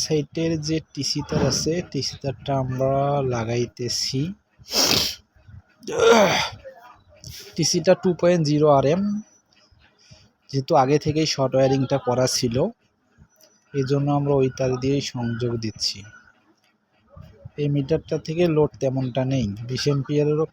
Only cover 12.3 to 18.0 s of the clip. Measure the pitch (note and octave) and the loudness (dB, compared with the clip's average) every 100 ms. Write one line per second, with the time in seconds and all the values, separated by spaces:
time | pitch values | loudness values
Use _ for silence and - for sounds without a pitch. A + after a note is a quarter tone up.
12.3 | - B2 A#2 F#3+ - _ _ _ _ - | 0 0 0 -2 -4 _ _ _ _ -20
13.3 | _ _ _ _ C#3+ C3 C#3 C#3+ C#3+ C#3+ | _ _ _ _ -6 -2 0 0 0 2
14.3 | C#3+ C3 - C3 B2+ C3 C#3 C3+ B2 A#2+ | 2 2 0 -2 -2 -2 -2 -4 -6 -6
15.3 | A#2 A#2+ A#2 A2 - - G2+ G#2 - _ | -4 -4 -4 -6 -6 -6 -6 -16 -20 _
16.3 | _ _ _ _ _ _ _ _ - - | _ _ _ _ _ _ _ _ -20 -20
17.3 | - - - D3 C#3+ C#3 D#3+ | -20 -14 -4 -2 0 0 -2